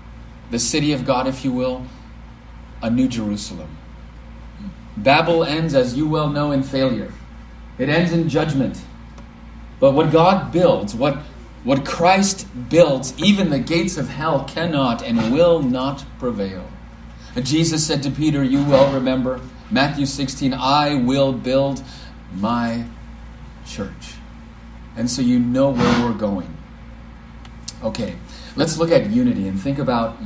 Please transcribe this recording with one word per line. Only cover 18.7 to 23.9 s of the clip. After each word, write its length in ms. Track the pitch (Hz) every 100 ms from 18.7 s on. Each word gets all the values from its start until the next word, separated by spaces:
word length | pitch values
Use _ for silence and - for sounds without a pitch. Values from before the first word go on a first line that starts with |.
| 131 139
remember, 480 | 135 123 131 127 127 - - -
Matthew 360 | 117 147 147 135
sixteen, 460 | 139 139 - 135
"I 420 | 127 131 147 147 139
will 360 | 120 135 135
build 520 | 120 123 135 139 123 - - - - -
my 500 | 92 107 120 117 117 117 - - - - - - -
church." 500 | - - 98